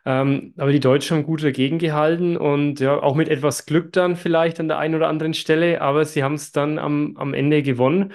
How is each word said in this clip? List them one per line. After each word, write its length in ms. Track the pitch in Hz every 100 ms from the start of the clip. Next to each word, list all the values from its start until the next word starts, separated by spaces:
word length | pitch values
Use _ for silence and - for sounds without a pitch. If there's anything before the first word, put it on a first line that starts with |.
Ähm, 480 | 135 131 139 139 - -
aber 140 | 139
die 80 | 143
Deutschen 360 | 127 143 - 160
haben 80 |
gut 180 | 151 160
dagegen 360 | 151 131 135 165
gehalten 580 | 165 151 156 170 175 170
und 440 | 147 143 147 147
ja, 220 | 131 143
auch 120 | 143
mit 160 | 143 160
etwas 340 | 143 143 -
Glück 260 | - 160 165
dann 220 | 185 180 175
vielleicht 440 | 175 165 165 165
an 80 | 160
der 80 | 151
einen 200 | 156 160
oder 120 | 160
anderen 240 | 156 160
Stelle, 480 | 156 - 160 170 165
aber 240 | 139 147
sie 180 | 151 147
haben's 300 | 135 147 -
dann 260 | 147 147 151
am, 380 | 147 147 147 -
am 160 | 143
Ende 300 | 135 143 151
gewonnen. 500 | 143 120 131 185 196